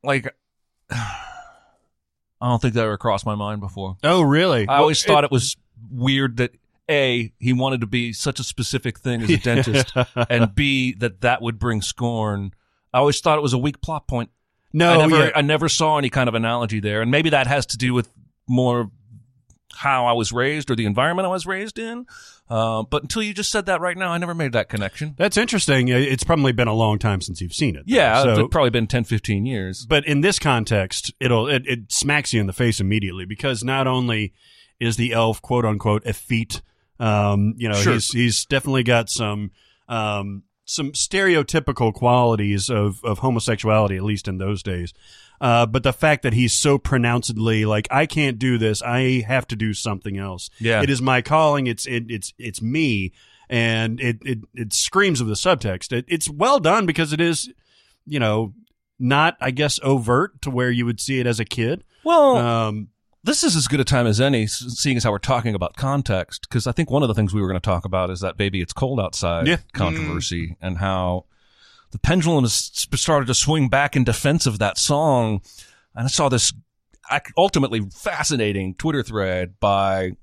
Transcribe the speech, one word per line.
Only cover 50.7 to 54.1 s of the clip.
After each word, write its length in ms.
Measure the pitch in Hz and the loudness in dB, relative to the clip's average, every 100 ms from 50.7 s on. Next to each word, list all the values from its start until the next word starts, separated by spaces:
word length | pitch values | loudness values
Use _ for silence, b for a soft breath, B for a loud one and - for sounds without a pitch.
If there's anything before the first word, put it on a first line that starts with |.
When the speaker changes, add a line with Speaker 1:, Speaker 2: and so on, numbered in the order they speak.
| 113 | 2
Speaker 2:
It 60 | 135 | 2
is 100 | 135 | 0
my 220 | 131 127 | 2 0
calling. 420 | 120 156 156 143 127 | 2 2 4 2 -2
It's, 220 | 113 - | -4 -4
it, 180 | 120 117 | -6 -6
it's, 220 | 110 - _ | -10 -10 _
it's 240 | 120 98 | -12 -6
me." 500 | 110 143 156 107 92 b b b b | -4 0 0 0 -2 b b b b
And 500 | 120 117 113 113 117 | -2 0 0 -2 -2
it, 200 | 127 | -4